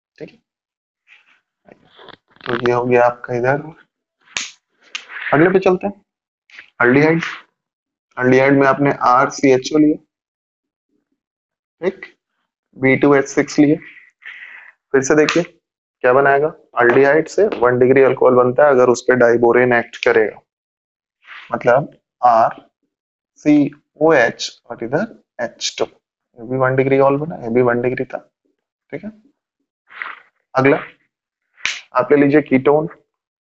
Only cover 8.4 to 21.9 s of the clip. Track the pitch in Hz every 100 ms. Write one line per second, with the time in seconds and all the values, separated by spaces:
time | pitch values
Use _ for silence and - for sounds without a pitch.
8.4 | 135 139 139 135 139 135 123 123 139 -
9.4 | 139 127 - 156 151 156 - _ _ _
10.4 | _ _ _ _ _ _ _ _ _ _
11.4 | _ _ _ _ 170 - - _ _ _
12.4 | _ _ _ - 131 131 147 143 139 -
13.4 | 143 - 143 156 - - _ _ - -
14.4 | - - - _ _ 135 131 151 147 165
15.4 | 175 _ _ _ _ _ 127 131 139 139
16.4 | 151 156 _ 120 120 127 139 151 160 -
17.4 | 202 107 120 123 127 135 131 127 127 127
18.4 | 123 131 147 131 123 120 - 127 120 120
19.4 | 120 120 127 120 113 - - 117 107 -
20.4 | _ _ _ _ _ _ _ _ _ -
21.4 | - 117 131 127 156